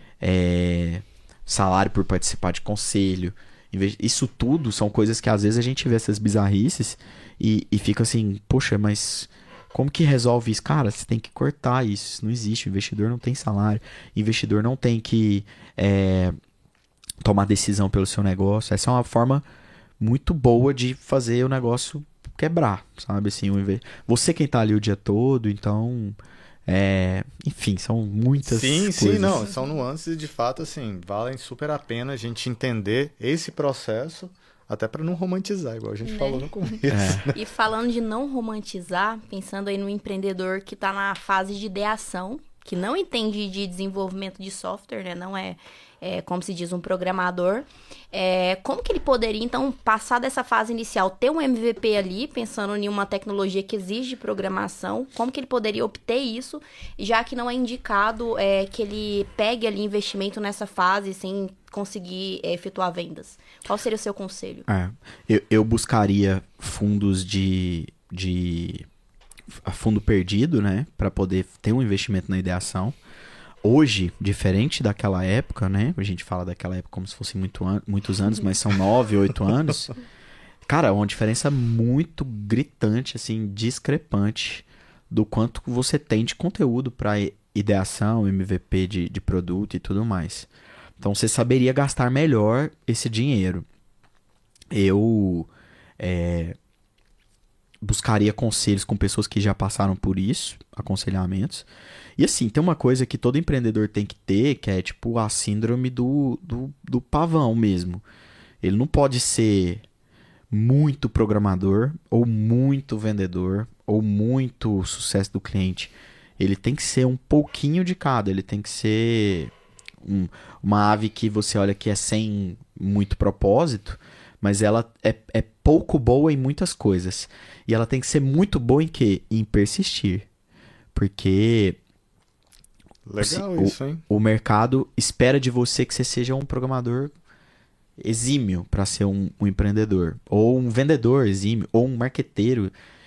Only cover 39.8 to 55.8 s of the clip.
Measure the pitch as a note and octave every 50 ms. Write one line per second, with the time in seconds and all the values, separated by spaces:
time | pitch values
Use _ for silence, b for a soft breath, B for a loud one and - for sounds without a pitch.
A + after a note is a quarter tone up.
39.8 | G3+ G3+ G#3 G3+ - G3+ G3 F#3+ F#3+ G3 F#3+ F3+ F#3 F#3 F#3+ G3 - - - -
40.8 | G#3 F#3+ G3 G3 G3 G3 F#3+ - - - G3 F#3+ F#3+ G3 G3+ G3 G#3+ G#3+ F#3 G3+
41.8 | G#3 G#3 A3 G#3+ - - - F3+ F#3 G3 C4 D#4 - - - _ - - F#3+ F3
42.8 | F#3 A3 D4 G4 F4+ - - A#3 G#3+ G#3+ G#3 G#3 G#3 F#3+ F#3 G3 G3+ F#3 F3+ F#3
43.8 | F#3+ G3 F#3+ G3 F#3+ F#3 F#3+ G3 G3 F#3+ F#3+ - F#3+ F#3+ F#3+ - - F#3 F#3+ G#3
44.8 | _ - A#3 G#3 F#3+ F3+ F3 F3 F3+ F#3+ G3 F#3+ F#3+ F#3 F3 E3 B B B B
45.8 | B B B B - F#3 F#3 F3+ - - F3+ F3+ F3+ - F#3 E3+ F3 E3+ F3+ F3
46.8 | E3+ - F#3 F3+ F3+ F#3 F#3+ F#3 F3+ F3+ F3+ F3+ F3+ F#3 G3+ B3 D4 - B B
47.8 | B B B B B B - F#3+ F#3 F#3 F#3 F#3 F3+ F3+ F#3+ F#3 - C4 C#4 B4
48.8 | A#4+ - G#4 - - C#4+ C4 A3+ A3+ A3 G#3+ G#3+ A#3 A#3+ - B3 C4 C#4 - -
49.8 | - A3+ A3 G#3+ - - A#3+ A#3+ B3 C4+ - C4+ B3 - A#3+ A3 A3 A3+ A#3 A3+
50.8 | A3+ - - G#3 F#3 F#3+ F#3+ - B3 C4 D#4 E4 D4 C4+ B3 A3+ A3+ A#3 A3 A3+
51.8 | - A3 G#3+ G#3 G3 F#3 F#3 G#3 C#4 D4+ - A#3 A3+ G#3+ - A3+ G3+ G3 G#3 G#3
52.8 | G3+ G3+ G#3 G3+ G3+ G3 G3+ G3 - G#3+ G3+ G3 F#3+ F#3+ F#3 G3 G3 G3 A3+ G#3
53.8 | F#3 F3+ G#3+ A#3 C4 B3 B3+ - - G#3 G#3 G3 G3 F#3+ F#3+ G3 G#3 F#3 - -
54.8 | - F#3+ G#3 A#3 C4+ - - - A#3 B3+ - C#4+ B3+ - B3+ A#3+ G#3+ G#3+ G#3 A3+